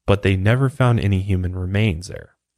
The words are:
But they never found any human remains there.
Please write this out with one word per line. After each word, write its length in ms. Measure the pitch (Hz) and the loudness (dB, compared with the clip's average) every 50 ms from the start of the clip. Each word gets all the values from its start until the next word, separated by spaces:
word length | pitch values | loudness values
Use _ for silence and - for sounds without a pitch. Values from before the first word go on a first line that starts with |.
| _ | _
But 180 | - 101 98 - | 0 0 2 2
they 120 | 98 98 | 0 0
never 320 | 92 92 104 117 127 139 135 | 2 2 2 2 2 0 -2
found 320 | 131 - 131 123 120 113 | 0 0 2 2 2 2
any 220 | - 98 98 92 | 2 0 0 0
human 340 | 92 104 98 90 90 87 90 | 0 0 -2 -2 -2 -4 -4
remains 520 | 92 92 90 98 101 110 110 85 78 90 - | -6 -6 -2 0 0 0 0 0 -4 -8 -12
there. 280 | - - - - _ _ _ _ _ | -14 -16 -16 -18 _ _ _ _ _